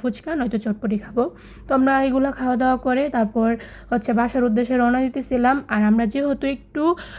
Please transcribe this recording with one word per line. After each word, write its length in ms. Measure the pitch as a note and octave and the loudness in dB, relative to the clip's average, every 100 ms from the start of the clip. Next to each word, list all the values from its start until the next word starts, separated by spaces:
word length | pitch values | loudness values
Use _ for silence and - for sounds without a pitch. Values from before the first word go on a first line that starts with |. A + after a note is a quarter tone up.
ফুচকা 320 | B3 G#3+ D#4 | -6 -6 -6
নয়তো 240 | D#4+ A#3+ A3 | -4 -2 -4
চটপটি 400 | A3 G#3 A3 G#3 | -4 -4 -4 -4
খাবো। 260 | - A#3+ D4+ - - - - | -4 -2 -2 -6 -20 -12 -2
তো 60 | |
আমরা 300 | C4 C4+ C4+ | 2 4 4
এগুলো 280 | C4+ C4 C#4 | 2 2 0
খাওয়া 240 | C4 B3+ B3 | 0 -2 2
দাওয়া 200 | B3+ B3+ | 2 2
করে 320 | B3+ B3+ D4 | 0 0 0
তারপর 480 | A#3+ G#3+ A3+ A3+ A#3 - - - | 0 0 0 0 0 -6 -18 -4
হচ্ছে 220 | A#3+ A#3+ | -2 0
বাসার 320 | A#3 A#3+ C4+ | 0 0 0
উদ্দেশ্যে 320 | A#3+ A3 A#3+ B3+ | 2 2 2 2
রওনা 240 | A#3+ B3 | 2 2
দিতেছিলাম। 640 | C4 C4+ B3+ B3+ B3 C#4 - | 0 -4 -2 2 2 2 0
আর 140 | G#3+ | 2
আমরা 220 | G#3+ A3 A3+ | 4 4 2
যেহেতু 400 | C#4 C#4+ C#4 C4+ | 0 -2 -2 -4
একটু, 500 | C#4 - D4 D#4+ E4+ - | -6 -8 -2 0 -2 -6